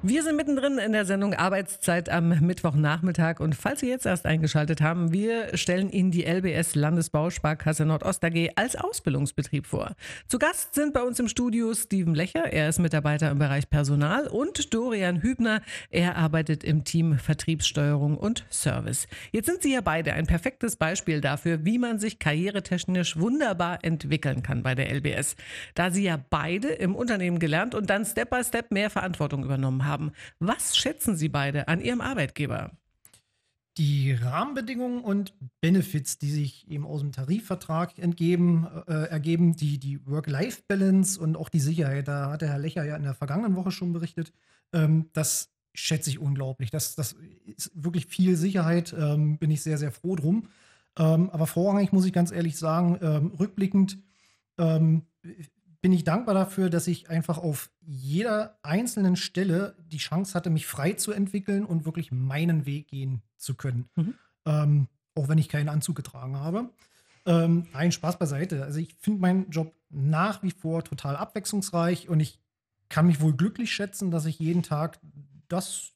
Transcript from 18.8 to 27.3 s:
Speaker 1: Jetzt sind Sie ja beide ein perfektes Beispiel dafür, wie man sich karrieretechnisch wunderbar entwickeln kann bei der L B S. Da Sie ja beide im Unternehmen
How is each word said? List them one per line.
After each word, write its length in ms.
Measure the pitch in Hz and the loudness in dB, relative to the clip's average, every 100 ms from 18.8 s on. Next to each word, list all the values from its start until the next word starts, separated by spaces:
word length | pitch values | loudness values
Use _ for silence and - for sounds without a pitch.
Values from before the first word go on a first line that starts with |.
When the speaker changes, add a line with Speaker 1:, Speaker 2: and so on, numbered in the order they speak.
| 107 120 - - - | -4 -6 -6 -12 -6
Speaker 1:
Jetzt 160 | 220 226 | -2 0
sind 160 | 349 | 0
Sie 100 | 294 | 0
ja 80 | 262 | 0
beide 320 | 180 160 160 | 0 0 -2
ein 140 | - 160 | -2 2
perfektes 480 | 170 262 - 233 - | 2 0 -4 -6 0
Beispiel 440 | 160 190 - 151 | -2 0 -2 0
dafür, 460 | 139 147 170 165 156 | 0 0 0 0 2
wie 140 | 233 | 2
man 180 | 240 226 | 0 -2
sich 220 | 214 - | -4 -2
karrieretechnisch 1000 | 156 147 185 208 180 180 - 185 165 160 | 0 0 0 -4 -4 -4 0 0 0 0
wunderbar 680 | 196 277 262 180 175 175 | 0 2 0 0 -2 -2
entwickeln 600 | 165 160 139 123 143 131 | -2 -2 -2 -2 0 -2
kann 180 | - 123 | -2 -2
bei 140 | 131 131 | -2 -2
der 160 | 135 | -2
L 100 | 139 | -2
B 120 | 139 | -2
S. 220 | - 135 - - - - | -2 -4 -8 -14 -14 -10
Da 160 | - 180 | -2 0
Sie 140 | 180 | 2
ja 200 | 196 160 131 | 0 0 -2
beide 380 | 156 151 185 269 | -2 0 -2 -2
im 260 | - 185 | 0 0
Unternehmen 460 | 196 240 208 180 | 0 -2 0 0